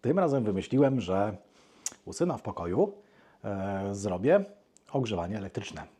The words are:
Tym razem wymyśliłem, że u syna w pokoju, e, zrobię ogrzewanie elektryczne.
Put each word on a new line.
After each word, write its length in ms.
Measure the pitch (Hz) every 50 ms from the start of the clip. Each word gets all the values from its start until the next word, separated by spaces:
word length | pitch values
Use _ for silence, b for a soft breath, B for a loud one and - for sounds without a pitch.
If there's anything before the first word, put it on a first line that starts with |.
Tym 180 | - 113 151 190
razem 240 | 185 160 139 135 117
wymyśliłem, 580 | 107 98 95 92 - - 135 143 135 135 127
że 360 | 98 87 92 95 101 107 98 - - _ B B B B B B B B B B B
u 80 | - -
syna 240 | - 175 180 151
w 40 | -
pokoju, 520 | - 110 98 - 85 87 90 123 196 202 202 - b b b b b b b b -
e, 460 | 107 101 95 95 98 98 98 98 101
zrobię 540 | 101 101 98 104 90 90 98 139 170 202 196 - - _ _ _ _ - _ -
ogrzewanie 460 | - 139 127 110 107 87 85 87 104
elektryczne. 460 | 107 98 95 - - - - - - - - _ _